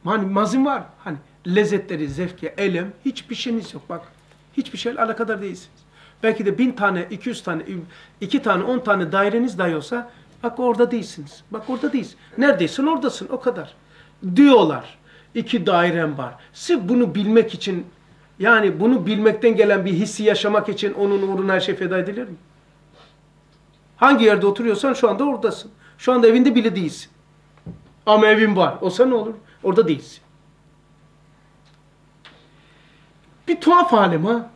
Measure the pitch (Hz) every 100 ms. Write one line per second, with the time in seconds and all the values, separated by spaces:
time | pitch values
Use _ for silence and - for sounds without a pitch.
0 | 170 214 190 196 208 262 277 269 - _
1 | - 147 _ _ 180 185 202 196 - 175
2 | 147 139 180 - 156 - 196 170 190 -
3 | 269 262 - 226 254 233 175 151 - 170
4 | - _ _ _ _ - 269 190 233 -
5 | 220 220 226 214 196 - - _ _ _
6 | - _ 226 220 202 196 254 254 202 180
7 | 175 202 247 226 - 160 165 190 165 -
8 | - _ 196 285 226 185 196 254 - 196
9 | 170 196 202 226 247 185 175 160 139 240
10 | 233 - _ _ 240 233 247 220 240 240
11 | 185 - 143 - _ 220 220 254 285 277
12 | 175 - _ - 277 190 160 - 285 320
13 | 247 - - 254 254 185 151 - _ _
14 | _ _ 190 180 285 247 170 135 - -
15 | _ - _ 233 226 240 175 175 175 170
16 | 160 139 127 - - - - 339 180 247
17 | 233 180 202 226 220 - - 185 - _
18 | _ _ _ _ 196 226 208 156 214 254
19 | 170 214 214 214 233 208 208 202 185 175
20 | 208 - 214 202 208 208 208 196 202 202
21 | 202 202 196 190 196 190 185 185 180 185
22 | 185 202 240 165 _ _ _ _ _ _
23 | _ _ _ _ _ _ _ _ _ _
24 | 254 277 220 202 202 202 233 202 269 254
25 | 226 196 285 240 220 - - _ - _
26 | - 254 233 226 254 247 226 180 165 -
27 | - _ _ _ _ _ - - _ _
28 | - 214 214 214 220 196 160 - 185 180
29 | 262 240 214 220 _ _ 190 185 175 139
30 | - - _ _ _ _ _ _ _ _
31 | _ _ _ _ _ _ _ _ _ _
32 | _ _ - _ _ _ _ _ _ _
33 | _ _ _ _ - 339 - 349 349 226
34 | 190 165 180 233 233